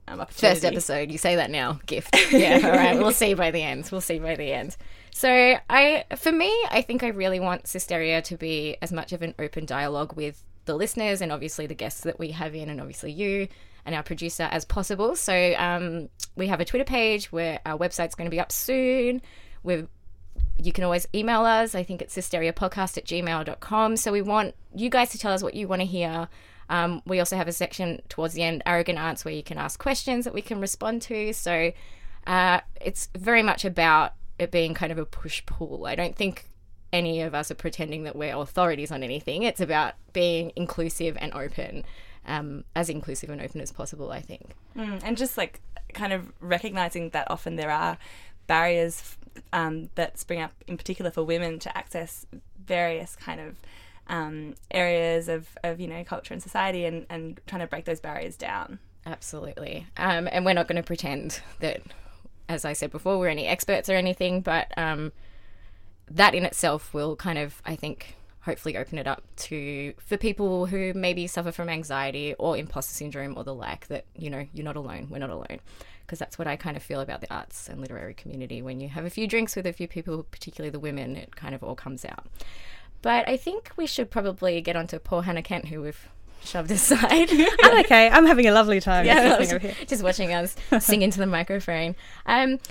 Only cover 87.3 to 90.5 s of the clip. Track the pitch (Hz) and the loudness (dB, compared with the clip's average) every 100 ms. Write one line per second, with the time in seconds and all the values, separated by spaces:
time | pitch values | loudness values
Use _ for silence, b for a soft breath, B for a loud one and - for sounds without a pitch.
87.3 | 302 339 466 403 453 - 226 226 269 320 | 8 6 10 10 12 10 10 12 12 12
88.3 | 247 233 214 214 196 196 180 233 277 247 | 10 10 10 8 6 6 6 8 10 10
89.3 | 254 180 180 196 196 - 240 185 190 185 | 8 6 2 -2 -6 -2 0 2 2 0
90.3 | 175 180 | 0 -2